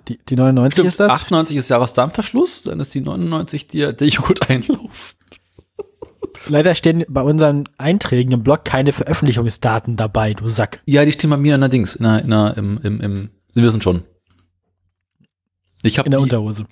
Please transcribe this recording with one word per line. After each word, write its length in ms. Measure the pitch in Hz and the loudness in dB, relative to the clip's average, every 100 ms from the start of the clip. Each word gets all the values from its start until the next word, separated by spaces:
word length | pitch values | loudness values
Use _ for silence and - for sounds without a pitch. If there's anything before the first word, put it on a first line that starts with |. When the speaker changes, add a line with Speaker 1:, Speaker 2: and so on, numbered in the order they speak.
| - | -14
Speaker 1:
die, 80 | 117 | -14
die 180 | - 123 | -4 0
neunundneunzig 380 | 131 131 127 - | 2 4 2 2
Speaker 2:
Stimmt, 80 | 185 | 0
Speaker 1:
ist 100 | 180 | 2
das. 140 | 202 | 2
Speaker 2:
achtundneunzig 420 | 127 - 165 160 147 | 0 0 0 0 -4
ist 140 | 123 | 0
Jahresdarmverschluss, 920 | 120 123 - 131 202 214 240 359 - | 0 2 0 -2 -4 -4 0 -2 -4
dann 180 | - 165 | -10 -8
ist 120 | 143 | -8
die 60 | 143 | -8
neunundneunzig 680 | 131 180 170 160 165 151 - | -6 -6 -4 -4 -6 -10 -8
der, 260 | 151 143 | -4 -4
der 160 | 120 147 | 0 0
Joghurt-Einlauf. 1040 | - - 180 - 131 - 277 - - - - _ - _ _ _ - - _ - _ - - - | 2 0 0 0 0 0 -4 -6 -18 -20 -20 _ -20 _ _ _ -20 -20 _ -20 _ -16 -14 -2
Speaker 1:
Leider 280 | 147 170 165 | 2 2 2
stehen 300 | 165 160 165 | 2 0 -2
bei 140 | 135 | -2
unseren 480 | 131 156 151 143 143 - | 0 2 2 2 -4 -6
Einträgen 560 | 139 208 - 123 127 | -2 -2 0 0 2
im 100 | 127 | 0
Blog 220 | 113 151 - | 2 0 0
keine 260 | 131 139 | 0 0
Veröffentlichungsdaten 1040 | 135 156 139 147 120 117 - 123 113 - 117 | 0 -2 0 0 2 0 -2 -2 -2 -2 -4
dabei, 380 | 110 110 110 | -2 0 -2
du 160 | 104 110 | -2 -4
Sack. 320 | 110 107 - - | -2 -2 -4 0
Speaker 2:
Ja, 200 | 143 147 | 4 4
die 80 | |
stehen 160 | 147 156 | 2 0
bei 80 | 143 | 2
mir 160 | 147 | 2
allerdings 420 | 139 135 127 95 - | 4 2 2 0 0
in 80 | |
der, 180 | 113 107 | 2 2
in 100 | 101 | 2
der, 260 | 107 107 107 | 2 2 0
im, 220 | 101 104 | -4 -4
im, 160 | 104 104 | -4 -4
im, 300 | 101 98 101 _ _ | -6 -6 -10 _ _
Sie 120 | - | 2
wissen 180 | 117 110 | 2 2
schon. 220 | 98 90 - _ _ _ _ _ _ _ _ _ _ _ _ _ _ _ _ _ | 0 -2 -4 _ _ _ _ _ _ _ _ _ _ _ _ _ _ _ _ _
Ich 160 | 113 - | -2 0
hab 80 | 139 | 2
Speaker 1:
In 40 | |
der 80 | 135 | 2
Speaker 2:
die 40 | |
Speaker 1:
Unterhose. 420 | 135 120 107 107 104 | 2 0 -2 -6 -10